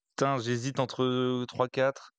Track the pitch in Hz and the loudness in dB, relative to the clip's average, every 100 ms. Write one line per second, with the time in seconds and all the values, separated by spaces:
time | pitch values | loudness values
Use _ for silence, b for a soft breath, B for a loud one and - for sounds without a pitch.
0 | _ - 139 135 117 120 131 135 127 - | _ -2 0 2 0 -2 -2 -2 -2 0
1 | 127 127 127 127 123 - 127 - 131 - | 0 2 0 0 -2 -2 -2 2 0 0
2 | - | -10